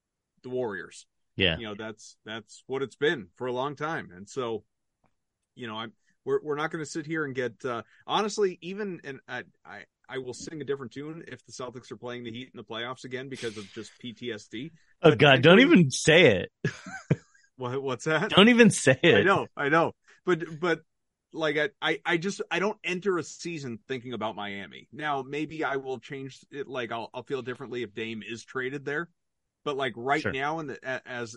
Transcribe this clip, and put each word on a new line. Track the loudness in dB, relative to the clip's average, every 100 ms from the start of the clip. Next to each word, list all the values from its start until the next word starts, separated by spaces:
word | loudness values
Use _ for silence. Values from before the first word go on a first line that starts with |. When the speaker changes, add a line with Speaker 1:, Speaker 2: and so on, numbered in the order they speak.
| _ _ _ _
Speaker 1:
the | -8
Warriors. | -4 -4 -6 -10 -18 -20 _ _
Speaker 2:
Yeah. | 2 2 2
Speaker 1:
You | -6
know, | -10
that's, | -12 -12 -20 -20
that's | -14 -14 -14 -20 -8
what | -6
it's | -6
been | -2 -2 -2 -8
for | -10 -6
a |
long | -4 -4
time. | -6 -8 -8 -10
And | -16 -12
so, | -6 -4 -6 _ _ _ _ _ _ _ _ _ -14
you | -10
know, |
I'm, | -8 -10 _ _ _
we're, | -2 -2
we're | -2
not | -4 -4
gonna | -6 -8
sit | -10 -6
here | -4
and | -4
get, | -4 -6 -6
uh, | -8 -6 -10 _ -4
honestly, | -2 -2 0 -2 -2
even, | -12 -10 -8 -10
and | -12 -14 -12
I, | -12 -12 _
I, | -20 -20 -20 _ -12
I | -10
will | -10
sing | -12 -12 -12
a |
different | -6 -6 -8
tune | -12 -14 -14 -16
if | -20
the | _
Celtics | -14 -12 -14 -16
are | -14
playing | -12 -10
the | -12
Heat | -12 -14
in | -18
the |
playoffs | -12 -10 -8 -10
again | -10 -10 -10
because | -8 -8 -10
of | -14
just | -14 -16 -14
P | -14
T | -10 -10
S | -10 -10
D. | -12 -12 -16 _ 4
Speaker 2:
Oh, | 6
Speaker 1:
But | 8
Speaker 2:
God, | 8 8
don't | 10 10
Speaker 1:
actually | 10 8
Speaker 2:
even | 8
say | 4 6 8 8 6
it. | -2 _
<laughs> | -6 -6 -14 -14 -4 -4 _ _ _ -10
Speaker 1:
What, | -6 -4
what's | -4 -4 0
that? | 0 4
Speaker 2:
Don't | 6 8
even | 10 8
say | 6 4 6
it. | 6
Speaker 1:
I | 6
know, | 6 2 0 -4
I | 2
know. | 4 2 -2 _ _ -2
But, | -2 -2 -4
but, | -2 -2 _ _ _ _ _
like, | -4 -2 0
I, | -2 -2
I, | -4 -2
I | 0 0
just, | -2 -6 -4
I | -2
don't | -2 -4
enter | -6 -4 -2 -2
a |
season | -4 -10 -10 -10 -10 -12 -8
thinking | -10 -8
about | -6 -6
Miami. | -6 -10 -10 -12 -16 -20
Now, | -10 -4 -4
maybe | -4 -8 -8 -6
I | -4 -4
will | -6 -10
change | -10 -12 -12 -16 _
it. | -14 -10
Like, | -8 -6
I'll, | -8 -10
I'll | -12
feel | -8 -8
differently | -6 -10 -10 -8
if | -8
Dame | -8 -8 -8 -10
is | -12
traded | -10 -6 -6 -6
there. | -6 -6 -6 _ _ _ _ _
But, | -6 -2
like, | -4
right | -4 0 0
Speaker 2:
Sure. | 0
Speaker 1:
now, | -2 -4 -4
in | -8
the, | -10
a-, | -6 -8 -8
as, | -10 -10